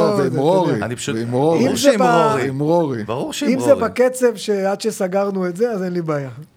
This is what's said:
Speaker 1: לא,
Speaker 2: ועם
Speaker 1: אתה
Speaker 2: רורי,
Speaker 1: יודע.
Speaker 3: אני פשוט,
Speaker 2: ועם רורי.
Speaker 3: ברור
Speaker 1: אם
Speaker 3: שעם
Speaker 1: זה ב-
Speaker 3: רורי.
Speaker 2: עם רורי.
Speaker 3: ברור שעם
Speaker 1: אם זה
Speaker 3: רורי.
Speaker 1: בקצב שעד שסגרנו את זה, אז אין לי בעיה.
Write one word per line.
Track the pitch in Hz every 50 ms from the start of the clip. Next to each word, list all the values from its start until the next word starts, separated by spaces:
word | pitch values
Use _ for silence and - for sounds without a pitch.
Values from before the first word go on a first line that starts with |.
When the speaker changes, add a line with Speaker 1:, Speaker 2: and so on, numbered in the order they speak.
| 170 -
Speaker 1:
לא, | - - -
Speaker 2:
ועם | - -
Speaker 1:
אתה | -
Speaker 2:
רורי, | 135 156 185 190 180 160 135
Speaker 1:
יודע. | 110 98
Speaker 3:
אני | 113 123
פשוט, | 117 - - 123
Speaker 2:
ועם | 110 117 120 123
רורי. | 127 139 160 165 160
Speaker 3:
ברור | 233 262
Speaker 1:
אם | -
Speaker 3:
שעם | - 247 285 247
Speaker 1:
זה | 208 254
ב- | 247 240 - 226 220
Speaker 3:
רורי. | 220 - 127 139
Speaker 2:
עם | 131 135
רורי. | 147 151 165 175 165 147 131 117 104
Speaker 3:
ברור | - 110 135 175 311 -
שעם | - 294 -
Speaker 1:
אם | 247 262
זה | 247 285 277
Speaker 3:
רורי. | - 226
Speaker 1:
בקצב | 220 - - 240 254 254 254 254 240 220
שעד | 196 - - 208 196 190 190 202 196
שסגרנו | - 220 202 - 202 185 175 196 202 202 196 190 185 180
את | 175
זה, | 175 233 247
אז | 226 190 185
אין | 185 180
לי | 175 170
בעיה. | 160 151 143 139 131 117 135 151 - _